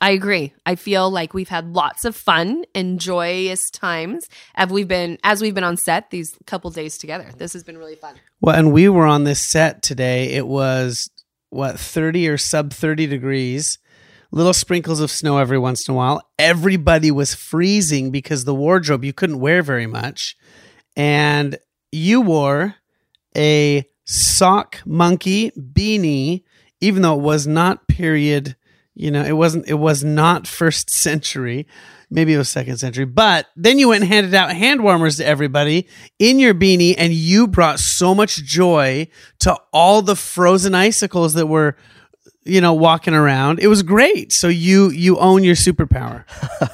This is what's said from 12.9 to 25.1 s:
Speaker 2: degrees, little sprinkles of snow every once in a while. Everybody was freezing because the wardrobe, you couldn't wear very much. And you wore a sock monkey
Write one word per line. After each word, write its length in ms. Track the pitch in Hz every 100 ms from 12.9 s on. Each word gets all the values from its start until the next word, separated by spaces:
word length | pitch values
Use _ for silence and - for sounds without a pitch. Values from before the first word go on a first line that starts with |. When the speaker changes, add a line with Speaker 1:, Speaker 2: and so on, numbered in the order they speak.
| 156 156
Speaker 2:
degrees, 720 | 139 131 135 127 131 151 - _ _ _ _ _
little 220 | 151 175
sprinkles 460 | 175 - 175 160 156
of 120 | 151
snow 260 | - 156 143
every 220 | 127 135
once 280 | 127 123 -
in 60 |
a 20 | 127
while. 240 | 127 147 - -
Everybody 720 | 160 170 185 185 151 160 156
was 240 | 143 139 -
freezing 760 | - 160 185 208 160 143 131
because 360 | 139 - 143 123
the 100 | 135
wardrobe, 500 | 147 185 151 135 135
you 80 |
couldn't 260 | - 180 139
wear 220 | 139 180
very 240 | 147 123 113
much. 500 | 113 123 - - - _ _ _ _ _ -
And 640 | 147 147 147 147 143 143 _ _ _
you 300 | 156 170 247
wore 520 | 208 156 139 143 196 - _ _ _ _ _ -
a 500 | 151 151 147 143 131 _ -
sock 760 | - - - 185 208 - - -
monkey 640 | 160 175